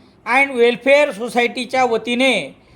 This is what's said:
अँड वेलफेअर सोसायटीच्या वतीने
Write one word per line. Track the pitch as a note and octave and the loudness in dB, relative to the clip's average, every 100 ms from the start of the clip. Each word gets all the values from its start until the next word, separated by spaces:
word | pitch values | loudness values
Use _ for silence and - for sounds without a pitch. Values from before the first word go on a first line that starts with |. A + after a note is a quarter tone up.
| _ _ A3 | _ _ -2
अँड | B3+ C#4 | 0 0
वेलफेअर | B3 A#3 A#3+ C4+ C#4+ D4 | 2 2 2 2 4 2
सोसायटीच्या | G3 A#3 A#3+ A#3+ B3+ A#3 B3+ | -2 -4 -2 -2 -4 -4 0
वतीने | B3 A3 A#3 A#3+ C4 G#3+ C#3 - _ | 0 -2 -2 0 0 0 -4 -16 _